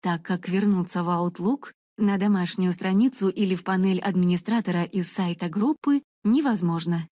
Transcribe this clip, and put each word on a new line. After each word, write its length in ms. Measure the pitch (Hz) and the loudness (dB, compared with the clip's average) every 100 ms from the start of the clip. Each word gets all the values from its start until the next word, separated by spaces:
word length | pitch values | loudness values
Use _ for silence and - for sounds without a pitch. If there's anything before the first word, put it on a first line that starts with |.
так 200 | 180 170 | -4 -6
как 240 | - 180 180 | -4 -6 -2
вернуться 560 | 190 208 190 175 180 | 0 2 0 0 -2
в 60 | 170 | -2
Outlook, 640 | 175 175 175 180 277 - - _ - | 0 -2 -2 -4 -4 -6 -20 _ 0
на 200 | 208 196 | 0 2
домашнюю 560 | 202 196 175 - 185 | 2 2 0 0 0
страницу 560 | 175 185 190 254 254 190 | 0 0 4 2 2 -2
или 260 | - 196 180 | 0 -2 -2
в 80 | |
панель 360 | - 185 190 180 | -2 0 2 0
администратора 840 | - 185 180 180 - 233 196 175 | 0 2 2 2 0 -2 0 -2
из 280 | 170 190 175 | -2 -2 -2
сайта 380 | - 180 170 175 | -2 -2 -4 -4
группы 540 | 196 240 311 - 285 _ _ | -2 0 0 0 0 _ _
невозможно. 840 | 202 254 285 208 170 165 165 170 160 | 2 2 2 0 0 0 -2 -2 -4